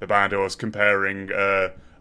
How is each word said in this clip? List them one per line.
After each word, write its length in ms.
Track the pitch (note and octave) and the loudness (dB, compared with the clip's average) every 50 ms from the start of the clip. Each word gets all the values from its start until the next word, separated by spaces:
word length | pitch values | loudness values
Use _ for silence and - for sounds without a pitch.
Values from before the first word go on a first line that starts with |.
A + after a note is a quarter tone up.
the 60 | G2+ F#2+ | -2 0
band 240 | G#2 G2+ G2+ F#2+ | 2 2 2 2
who 80 | G2+ G2 | 0 -2
I 20 | |
was 140 | G2 F#2+ - | -2 -4 -4
comparing, 760 | - A#2 A2 G#2+ G#2 G#2 G#2 G2+ G2 G2 G2 G2 G2 G2 F#2+ | -6 -8 -6 -2 2 2 4 4 2 0 -2 -4 -6 -6 -4
uh, 360 | G2 G2 G2 G2 G2 F#2+ F#2+ F#2 F#2+ - - - - - | -2 0 0 2 2 2 0 -2 -4 -10 -20 -20 -20 -14